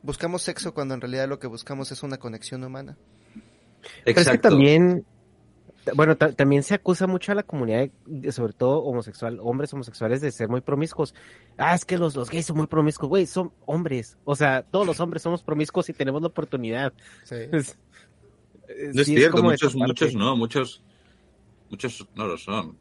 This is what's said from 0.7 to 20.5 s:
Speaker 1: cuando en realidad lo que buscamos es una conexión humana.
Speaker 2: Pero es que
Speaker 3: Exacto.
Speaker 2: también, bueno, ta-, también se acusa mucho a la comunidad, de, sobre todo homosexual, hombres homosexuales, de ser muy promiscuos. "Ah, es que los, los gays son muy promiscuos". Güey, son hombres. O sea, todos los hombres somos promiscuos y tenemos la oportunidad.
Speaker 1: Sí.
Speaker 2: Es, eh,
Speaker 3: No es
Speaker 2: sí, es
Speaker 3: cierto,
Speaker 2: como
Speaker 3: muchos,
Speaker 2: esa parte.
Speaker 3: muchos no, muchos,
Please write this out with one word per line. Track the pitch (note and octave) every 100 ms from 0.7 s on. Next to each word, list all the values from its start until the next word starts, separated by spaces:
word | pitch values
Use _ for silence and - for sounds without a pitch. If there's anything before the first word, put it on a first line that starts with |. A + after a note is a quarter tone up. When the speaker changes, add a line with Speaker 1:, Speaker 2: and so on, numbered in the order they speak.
Speaker 1:
cuando | D#3 C3+
en | C3
realidad | B2 C3 C3+
lo | C3+
que | B2+
buscamos | A#2 - C#3 C3+
es | C3
una | C#3+ C3+
conexión | B2 A2 - B2+
humana. | C3 C3 C#3 D3 _ _ _ - - _ _ _ - -
Speaker 2:
Pero | - -
es | D#3+
que | B2
Speaker 3:
Exacto. |
Speaker 2:
también, | - D3 C#3 D#3 F3+ F3+ - _ _ _ _ _ _ _ -
bueno, | C#3+ D#3 D#3+
ta-, | D#3
también | B2 C#3 C#3
se | C#3
acusa | G3+ - F3+ F#3
mucho | F#3 -
a |
la | G3+
comunidad, | G#3 D3+ A#2 A2+ C3+ _ -
de, | D3+ C3
sobre | C3 A#2
todo | - B2 D3
homosexual, | D3+ A#2+ A2 G2+ A#2 A#2
hombres | A2 B2+ D3
homosexuales, | C#3+ A#2 - A2 C3
de | C#3+
ser | - A2
muy | B2
promiscuos. | B2+ C#3 D#3+ - C#3+ - - - _ -
"Ah, | D3
es | F3
que | - F3+
los, | E3+ C#3
los | A#2+
gays | E3 D#3+
son | D#3
muy | D#3
promiscuos". | D#3 D3+ - C#3+
Güey, | F#3+ F3+
son | - F3 _ -
hombres. | D#3 E3 B2+ A2 _
O | - C#3+
sea, | D3 C3
todos | - F#3+ G3
los | D3
hombres | E3+ E3
somos | E3+ F3
promiscuos | - D3+ D3+ F3+ E3+
y |
tenemos | D#3 C3+ C#3
la | E3
oportunidad. | E3 D#3 C#3 A2+ A#2 C3+ - - -
Speaker 1:
Sí. | - A#2+ A#2
Speaker 2:
Es, | D#3+ C3 - _ - _ _ _ _ _ _ -
eh, | - C#3+
Speaker 3:
No | C3+
es | C#3+
Speaker 2:
sí, | D3
es | D#3
Speaker 3:
cierto, |
Speaker 2:
como | - -
Speaker 3:
muchos, | C#3 D3
Speaker 2:
esa | B2+
parte. | B2+
Speaker 3:
muchos | B2 D#3
no, | B2+ A2 B2+
muchos, | A2+